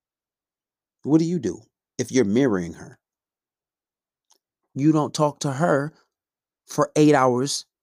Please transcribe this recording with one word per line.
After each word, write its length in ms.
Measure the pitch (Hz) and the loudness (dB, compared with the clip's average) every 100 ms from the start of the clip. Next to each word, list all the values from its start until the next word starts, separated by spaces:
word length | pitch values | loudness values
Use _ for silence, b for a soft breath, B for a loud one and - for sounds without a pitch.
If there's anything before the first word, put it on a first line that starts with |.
| _ _ _ _ _ _ _ _ _ _ | _ _ _ _ _ _ _ _ _ _
what 140 | 127 160 | 0 0
do 80 | 165 | 2
you 140 | 180 | -2
do 240 | 101 - _ _ _ - | -6 -8 _ _ _ -8
if 140 | 120 | -2
you're 140 | 127 101 | 0 2
mirroring 480 | 113 139 95 85 | 2 2 0 -6
her? 260 | 85 - - _ _ _ _ _ _ _ _ _ _ _ _ _ _ _ _ _ 131 | -12 -20 -20 _ _ _ _ _ _ _ _ _ _ _ _ _ _ _ _ _ -2
You 160 | 147 | 2
don't 220 | 156 143 | 2 -2
talk 260 | - 151 - | -2 -2 -2
to 140 | 147 | -6
her 380 | 131 175 143 147 - _ _ _ _ _ _ _ | -2 0 0 -2 -12 _ _ _ _ _ _ _
for 240 | - 143 151 | -4 -2 4
eight 200 | 151 143 | 4 4
hours 500 | 131 123 139 - - _ | 2 0 -4 -6 -12 _